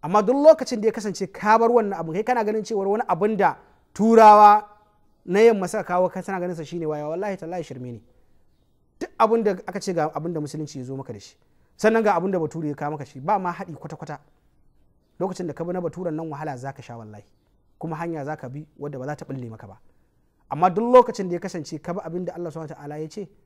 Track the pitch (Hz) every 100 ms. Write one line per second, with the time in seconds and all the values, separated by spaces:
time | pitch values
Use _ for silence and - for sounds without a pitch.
0 | 151 208 202 269 302 311 254 240 214 233
1 | 208 165 190 - 208 226 233 240 208 185
2 | 160 160 220 247 214 220 202 214 196 214
3 | 247 175 208 214 180 - - _ _ -
4 | 220 226 220 208 208 208 - - _ _
5 | _ _ - 190 226 214 180 220 180 180
6 | 185 190 180 190 180 165 151 175 156 151
7 | 147 165 208 185 160 180 156 123 123 117
8 | _ _ _ _ _ _ _ _ _ _
9 | - _ 226 233 208 185 - 185 - 170
10 | 156 156 165 160 151 151 151 139 127 135
11 | 135 110 - _ _ _ _ _ 214 220
12 | 214 180 185 185 156 160 156 143 147 151
13 | 139 131 143 196 180 170 180 151 156 156
14 | 156 143 _ _ _ _ _ _ _ _
15 | _ _ 185 180 175 135 170 185 170 160
16 | 180 156 165 143 151 131 135 135 - 117
17 | 107 104 - _ _ _ _ _ 160 156
18 | 170 160 139 156 127 139 151 _ 143 139
19 | 131 147 - 135 120 110 - 95 _ _
20 | _ _ _ _ _ 143 180 175 233 254
21 | 240 214 185 175 185 180 147 156 - 180
22 | 165 175 175 170 175 156 156 156 147 151
23 | 156 214 196 _